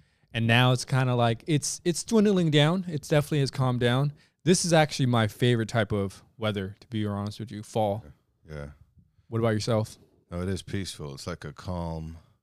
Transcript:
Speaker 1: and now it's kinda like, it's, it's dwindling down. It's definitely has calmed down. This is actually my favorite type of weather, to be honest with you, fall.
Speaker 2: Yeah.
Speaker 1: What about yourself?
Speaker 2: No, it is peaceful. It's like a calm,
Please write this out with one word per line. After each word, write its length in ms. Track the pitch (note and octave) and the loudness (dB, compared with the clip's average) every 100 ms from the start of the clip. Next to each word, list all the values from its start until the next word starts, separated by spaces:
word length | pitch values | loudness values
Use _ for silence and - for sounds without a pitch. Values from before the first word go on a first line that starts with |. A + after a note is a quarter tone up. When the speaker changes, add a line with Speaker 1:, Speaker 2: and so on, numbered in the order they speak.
| _ _ _ | _ _ _
Speaker 1:
and 120 | A#2 A2+ | -2 4
now 260 | A#2 B2+ | 4 4
it's 120 | B2+ | 2
kinda 300 | - C3 C3 | 0 -2 0
like, 280 | B2 A#2 A2+ - | 2 2 0 -2
it's, 340 | D3+ - - - | -2 -2 -4 -4
it's 180 | E3+ | -4
dwindling 460 | - A3+ G#3 F#3+ E3 | 2 4 4 4 4
down. 340 | D3 D3 F#3 F3+ | 4 4 2 -4
It's 220 | D3+ - | -8 0
definitely 320 | D3+ C#3+ D#3 | 0 2 0
has 100 | C3+ | -2
calmed 300 | - B2+ B2 | 0 0 2
down. 320 | A#2+ B2+ C#3+ D3 _ _ | 2 2 0 -4 _ _
This 220 | C#3+ F#3 F3 | 0 2 4
is 80 | |
actually 320 | D#3+ D3+ - C3 | 4 2 2 2
my 200 | A#2+ A2 | 2 2
favorite 440 | - B2 A#2+ A2 | 2 2 2 0
type 200 | A#2+ G#2 | -2 0
of 320 | G#2+ G2 - - - | -2 -4 -8 -20 -6
weather, 400 | A2 G#2 F#2+ G2+ | -4 -4 -6 -10
to 60 | - | -10
be 180 | A2 G#2 | -6 -4
honest 340 | G2+ G2+ G#2 | -4 -6 -8
with 100 | G#2+ | -12
you, 120 | G#2 | -14
fall. 420 | G#2+ - G#2+ G2+ D2+ - _ _ - | -6 -2 0 -2 -8 -20 _ _ -16
Speaker 2:
Yeah. 200 | D2+ C#2+ D2 _ _ _ _ _ | -12 -12 -16 _ _ _ _ _
Speaker 1:
What 100 | A2+ | -2
about 160 | A2+ | 0
yourself? 420 | G#2+ G#2 A2 A2 - _ _ _ | 0 0 -2 -2 -8 _ _ _
Speaker 2:
No, 120 | F2 | -6
it 80 | F2+ | -4
is 100 | F#2 | -6
peaceful. 540 | - G2+ F2+ - D2 | -6 -8 -8 -10 -12
It's 120 | C#2 - | -12 -10
like 200 | E2+ D#2+ | -10 -12
a 60 | |
calm, 640 | C#2+ - F2+ E2+ D#2+ D#2+ E2 - _ | -14 -10 -8 -6 -8 -10 -14 -20 _